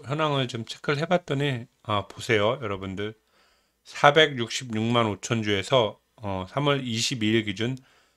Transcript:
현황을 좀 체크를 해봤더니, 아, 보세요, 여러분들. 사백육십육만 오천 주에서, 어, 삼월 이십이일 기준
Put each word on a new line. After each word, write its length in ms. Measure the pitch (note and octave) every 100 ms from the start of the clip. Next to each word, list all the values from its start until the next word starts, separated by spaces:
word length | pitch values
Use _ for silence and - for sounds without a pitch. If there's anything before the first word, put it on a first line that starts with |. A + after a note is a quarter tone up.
| A#2
현황을 400 | D3+ D#3 C#3 B2+
좀 180 | A#2 A#2
체크를 320 | - - C#3+
해봤더니, 720 | E3 F3 - C#3 C#3+ B2 B2 _
아, 240 | - G#2 G2
보세요, 500 | - - A2 G#2 C3+
여러분들. 500 | A2 G2 F#2+ F#2+ G#2+ A2 _ _ _ _ _ _
사백육십육만 1200 | - - D3 D3+ D#3 C3 A2+ - C3 G#2+ A2+ A#2+ A2+
오천 380 | G2 - A#2
주에서, 580 | G#2 G2+ F#2+ C3+ G#2 - _ _
어, 320 | G#2 F#2+ F#2
삼월 380 | C#3 C#3+ C#3 B2+
이십이일 560 | A2+ A#2 C3 G#2+ A2+
기준 340 | G#2 G2 A#2 C3 - _ _